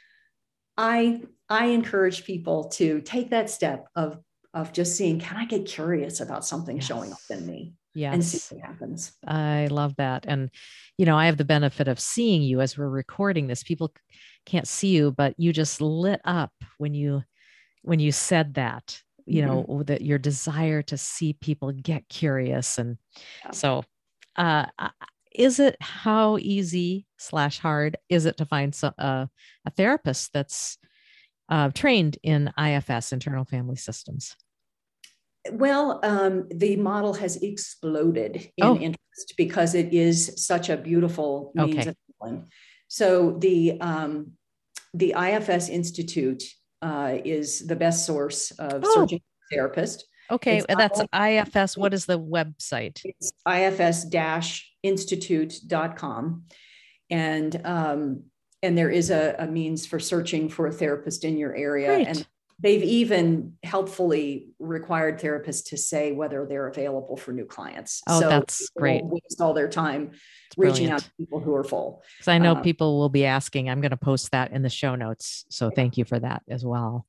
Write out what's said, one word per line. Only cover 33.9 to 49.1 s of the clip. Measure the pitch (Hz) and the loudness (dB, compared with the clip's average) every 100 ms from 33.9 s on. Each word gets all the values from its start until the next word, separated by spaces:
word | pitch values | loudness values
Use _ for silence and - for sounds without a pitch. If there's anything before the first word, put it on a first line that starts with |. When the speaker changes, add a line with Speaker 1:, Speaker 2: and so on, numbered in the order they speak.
| - - - - - _ _ _ _ _ _ - _ _ _ - | -12 -10 -12 -12 -16 _ _ _ _ _ _ -20 _ _ _ -8
Speaker 1:
Well, | 214 277 277 294 247 | 0 2 2 0 0
um, | 208 202 196 185 180 | 0 2 2 0 -4
the | 165 202 196 | 0 0 2
model | 208 208 208 180 | 0 0 0 -2
has | 185 170 | -4 -4
exploded | 202 202 - - 160 151 165 165 107 - - - | -6 -8 -12 -8 -4 2 2 2 -2 -6 -8 2
in | 208 | 4
Speaker 2:
Oh. | - | 4
Speaker 1:
interest | 165 165 _ - - - | 0 -8 _ -18 -8 0
because | 165 185 170 175 | 0 2 2 2
it | 170 | 4
is | 170 170 165 - - - | 4 6 4 0 -2 0
such | 175 170 | 0 0
a | 151 | -2
beautiful | 160 170 170 165 147 139 139 165 | 2 2 2 0 -2 -2 -4 0
means | 151 151 | 2 2
Speaker 2:
Okay. | 117 | -2
Speaker 1:
of | - _ - | -4 _ -16
healing. | 113 165 170 _ - _ - | -12 -10 -12 _ -20 _ -10
So | - 196 180 175 165 | 0 4 6 4 4
the, | 190 175 165 170 | 4 4 4 2
um, | 175 156 151 151 156 - _ _ _ - _ | -2 -2 -4 -6 -10 -16 _ _ _ -20 _
the | 170 180 175 | 0 0 2
I | 180 | 2
F | 214 208 | 0 2
S | 175 170 | 0 0
Institute, | 175 170 - 170 165 131 131 - - _ - | -4 -4 -6 -6 -2 -2 -2 -8 -18 _ -10
uh, | 165 147 139 131 - | -6 -2 -2 -2 -2
is | 156 147 - 165 | -4 -2 -6 -4
the | - | 0
best | 170 170 - | 2 2 0
source | 151 143 - - | -2 -2 -4 -8
of | - 151 139 392 | -8 -6 0 6
Speaker 2:
Oh. | |
Speaker 1:
searching | 440 269 | 6 6